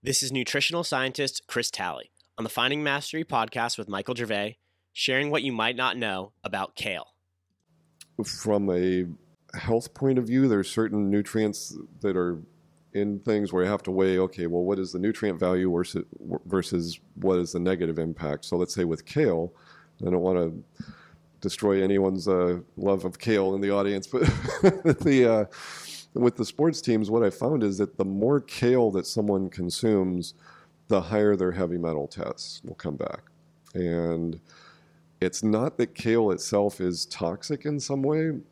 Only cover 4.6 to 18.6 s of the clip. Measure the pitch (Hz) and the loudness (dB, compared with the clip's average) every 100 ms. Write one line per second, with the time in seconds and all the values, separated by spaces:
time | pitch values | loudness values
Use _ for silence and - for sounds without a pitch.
4.6 | _ _ _ - - 131 147 151 131 117 | _ _ _ -6 0 0 0 -2 -2 0
5.6 | 113 123 127 120 113 95 98 _ - 98 | -2 0 -2 -2 -4 -4 -8 _ -8 -4
6.6 | 95 - 113 90 - _ _ _ _ _ | -6 -6 -6 -6 -10 _ _ _ _ _
7.6 | _ _ _ _ - - 107 - - 104 | _ _ _ _ -20 -10 -8 -6 0 0
8.6 | 98 90 90 92 90 82 _ _ _ - | 2 2 2 0 -2 -8 _ _ _ -10
9.6 | - 113 - - 139 131 117 127 135 104 | -2 -2 -2 -4 0 2 2 2 4 4
10.6 | 95 - 110 104 101 101 101 113 107 104 | 0 -2 0 0 2 0 0 0 0 -2
11.6 | - - - - 104 90 90 85 85 _ | -12 -14 -18 -6 -2 0 0 -2 -8 _
12.6 | _ _ _ 98 104 101 110 107 101 90 | _ _ _ -4 -2 -2 0 0 2 2
13.6 | 92 101 - 92 95 92 92 92 85 87 | 2 0 0 2 4 4 2 0 -2 0
14.6 | 90 98 92 87 98 107 107 85 90 90 | 0 0 -2 -2 -2 0 -2 0 2 2
15.6 | 92 85 90 92 - - - 85 - 92 | 2 0 0 -4 -8 -12 -8 -8 -2 -2
16.6 | 87 90 85 82 _ - 95 92 87 90 | 0 -2 -4 -8 _ -4 2 2 2 -2
17.6 | 87 92 85 82 80 80 80 73 - 87 | 0 0 0 -2 -4 -4 -4 -6 -4 -2